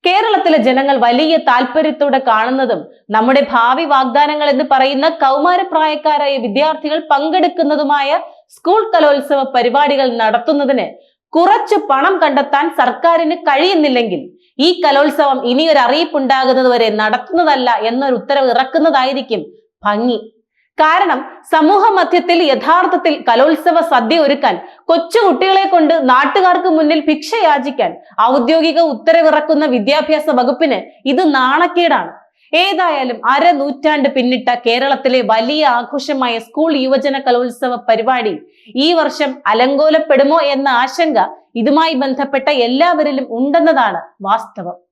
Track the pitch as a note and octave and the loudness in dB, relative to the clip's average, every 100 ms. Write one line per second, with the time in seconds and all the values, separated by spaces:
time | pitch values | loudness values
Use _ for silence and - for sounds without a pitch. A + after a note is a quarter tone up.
0 | F4+ F#4+ A4 F#4+ F#4 D#4 A#3 C4 C#4 C4+ | 0 0 0 0 2 2 2 0 0 2
1 | A#3+ B3 D#4 D#4+ D#4 B3 B3+ D#4 D#4 D4+ | 2 2 0 0 2 0 0 0 -2 -2
2 | C#4+ C4+ C4 A3 A#3 C4 B3+ F#3 - - | 0 0 0 0 0 -2 -2 -4 -8 -20
3 | - A3 A#3+ C4+ C#4 A#3+ A#3 C4 E4 C#4 | -4 0 2 2 2 0 2 0 0 0
4 | C4 B3+ D4 D4+ D4 C4 D4+ C4 C4 C4+ | 2 2 0 0 0 0 0 2 2 0
5 | D#4 E4 C4+ C#4 E4 F4+ F#4+ D#4+ D#4 D4+ | -2 0 0 2 2 0 0 -2 -2 -2
6 | D4+ D4 C#4+ C4+ A3+ G#3+ D4+ D#4 D4 D#4 | -2 0 0 -2 -4 -2 -2 -2 -4 -6
7 | D#4 C#4 D#4 D#4 D#4 - C#4 D4 C#4+ C#4+ | -2 -2 0 0 -2 0 -2 -2 -2 -2
8 | C#4 E4 - - _ - D#4+ G#4+ A4 F4+ | 0 -4 -6 -20 _ -8 0 0 2 2
9 | D4+ C#4+ C#4+ C#4 C4+ B3+ A#3+ C4 D4 C#4 | 2 2 0 -2 0 0 0 0 0 0
10 | C4 A#3 A3 A#3 A#3+ C#4+ C#4 C4 E3 - | -2 0 0 0 0 -2 0 -2 -4 -10
11 | _ _ _ D#4+ F#4 A4+ - G#4 G4+ C4+ | _ _ _ 0 2 2 2 -2 0 0
12 | E4 F#4 D#4 C4+ C4+ C#4 E4 - B3 B3 | 0 0 0 0 0 -2 -2 0 -2 0
13 | E4+ E4+ D#4+ E4+ D#4 C#4 F4+ F4+ D4+ B3 | 0 2 0 -2 -2 0 2 2 0 0
14 | A3+ E3+ B2+ _ _ - D#4 F4+ D#4 C#4 | -2 -6 -10 _ _ -2 -2 2 2 2
15 | D4+ D4 C#4+ - A#3+ B3+ D#4+ D4 A#3+ D4 | 2 2 0 0 -2 0 2 2 2 0
16 | E4 D#4 C4 C4+ C4 C4 B3+ A#3+ A3+ G#3+ | -2 -2 0 0 2 2 2 2 0 0
17 | G#3+ G#3+ - E4 D#4 C4+ B3 A3 A3 A#3+ | -2 -2 -2 0 2 2 0 0 -2 -2
18 | C#4 A#3+ C4+ C#4 C4 A#3 C4 D#4+ D#4+ C#4 | -2 -4 -2 0 2 0 0 0 2 2
19 | C4 C#4 - G#3 D3 - _ _ G#3 G#3 | 0 -4 -6 -8 -8 -20 _ _ -4 -2
20 | B3 A3 - _ _ _ _ - D#4 F4 | -2 -4 -8 _ _ _ _ 0 2 2
21 | F#4+ C4+ - - - D#4+ D#4 G4+ A4 G4 | 0 -2 -6 -20 -2 0 2 4 2 2
22 | E4+ F4 - E4+ D#4+ A#3+ C4 F4 F4+ F4+ | 2 0 2 0 2 0 2 2 2 0
23 | F4 D4 - A#3 D4 D#4 F4 E4 E4 B3+ | -2 -2 0 2 2 2 0 0 2 0
24 | A3+ E4 C#4+ C#4+ B3+ F3+ - - - E4 | 2 0 2 0 -2 -2 -10 -14 -2 -2
25 | E4 A4+ G4+ C4 F#4+ F#4+ G4 F4 D#4 E4 | 0 0 2 2 2 2 2 2 2 2
26 | C4 B3+ C#4 G4 F#4 F4+ F#4 D#4+ D4+ D#4+ | 2 2 2 2 2 2 0 0 2 0
27 | D4+ D4+ - A4+ E4+ C#4+ C4 C4+ F3+ - | 0 -4 -4 0 0 0 -2 -4 -4 -4
28 | - - A3+ C4+ A#3+ E4 D#4+ D4+ E4 A3+ | -12 -2 0 2 2 2 2 0 0 0
29 | - E4 D#4 D4+ D4+ D4+ D4+ B3 G3+ D4 | 0 2 4 2 0 0 0 -2 0 -2
30 | D4+ D4+ D4+ B3+ B3 C4+ D#4+ G#3 - _ | 0 -2 0 0 0 0 -2 -2 -8 _
31 | C4 C4+ F4+ C#4 B3+ D4 F4 F4 E4+ B3+ | -2 0 0 0 0 0 0 0 0 0
32 | E3+ - _ _ _ D#4 F#4+ G4+ F4 D4 | -2 -14 _ _ _ -2 0 0 -2 -2
33 | B3+ A3+ - - E4+ D4 C#4+ C4+ D4+ D4+ | -6 -4 -2 2 2 0 -4 -2 -2 0
34 | C#4 C#4 B3 B3+ - A#3+ A#3+ A#3+ C#4 C4+ | 0 0 -2 -2 -2 -2 -2 0 0 -2
35 | C4+ B3+ G#3 A3 A#3+ D4+ D4 A#3+ A#3+ C#4+ | 0 0 0 0 0 0 0 0 -4 -8
36 | C4+ C#4 B3 A3+ A3 - D#4+ C#4 C4 C4 | -6 -4 -4 -4 -8 -2 0 0 0 0
37 | C#4 C4+ C4+ B3 B3 A#3 B3+ A#3+ A#3+ A3+ | -2 -2 0 0 -2 -4 -6 -4 -2 -2
38 | C4 B3+ G#3+ D#3+ - _ - A#3+ D4+ E4+ | 0 -2 -4 -6 -14 _ -10 -2 0 0
39 | D4 - C#4 C4 F#3+ A3 B3+ C#4 D#4 D#4 | -2 -2 -6 -4 -2 0 0 2 2 0
40 | D#4 C4 C#4 E4 C#4+ C#4 C#4 A#3+ B3+ D4 | 2 2 4 2 0 -2 0 0 -2 -2
41 | E4 A#3 F#3 - _ A#3 A3+ D4 E4 C4+ | -2 0 -2 -6 _ -4 0 2 0 -2
42 | C4+ C4 C#4 C4+ C4+ C#4+ A#3 C4 E4+ D#4+ | -4 -4 -4 -2 0 0 0 2 0 2
43 | D4+ C#4 C4 A3+ C#4 E4 D#4+ C4+ A3 F3 | -2 -4 -6 -4 0 2 2 2 0 -4
44 | - _ F#3+ A3 - - F3 - _ | -12 _ -4 -4 -4 -14 -14 -14 _